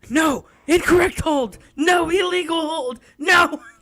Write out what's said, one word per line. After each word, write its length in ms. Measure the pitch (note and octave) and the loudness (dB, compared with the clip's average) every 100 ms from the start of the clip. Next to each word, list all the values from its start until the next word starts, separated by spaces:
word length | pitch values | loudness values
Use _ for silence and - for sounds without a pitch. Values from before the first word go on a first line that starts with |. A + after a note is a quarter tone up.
| - | -4
No, 380 | B3+ D#4+ C4+ - _ - | -2 0 -2 -8 _ 0
incorrect 540 | E4+ - F4+ F4+ - | 0 4 2 2 -2
hold. 380 | - D4 A#3+ - - - | -2 -2 -2 -8 -20 -4
No, 340 | D#4 F4+ E4 | 0 2 2
illegal 580 | F4 F#4 F4+ D#4+ E4 D#4 | 0 0 -2 -4 -4 -4
hold. 320 | D#4+ B3+ B3 _ _ | -6 -6 -10 _ _
No. 420 | D#4 F4+ E4+ D4 - - | 2 2 2 -2 -16 -20